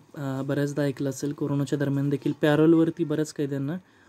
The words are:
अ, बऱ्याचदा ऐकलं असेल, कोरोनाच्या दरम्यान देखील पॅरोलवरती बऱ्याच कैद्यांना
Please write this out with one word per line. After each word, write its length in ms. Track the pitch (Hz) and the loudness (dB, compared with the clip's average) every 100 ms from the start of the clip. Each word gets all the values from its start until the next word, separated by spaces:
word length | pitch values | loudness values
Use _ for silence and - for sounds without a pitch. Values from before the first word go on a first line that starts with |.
| - - | -6 -8
अ, 260 | 139 135 | -6 -4
बऱ्याचदा 400 | 135 139 143 143 | -2 -2 -2 -2
ऐकलं 280 | 143 131 139 | -2 -2 -4
असेल, 240 | 131 143 | -4 -6
कोरोनाच्या 460 | 147 143 143 139 147 | -4 -2 -2 0 0
दरम्यान 300 | 143 139 143 | 0 0 0
देखील 220 | 139 151 | 0 -2
पॅरोलवरती 720 | 151 156 147 160 165 165 160 | 0 2 6 6 6 4 0
बऱ्याच 300 | 156 147 151 | -2 -2 -4
कैद्यांना 440 | - 143 139 139 180 - _ | -4 -4 -4 -4 -6 -12 _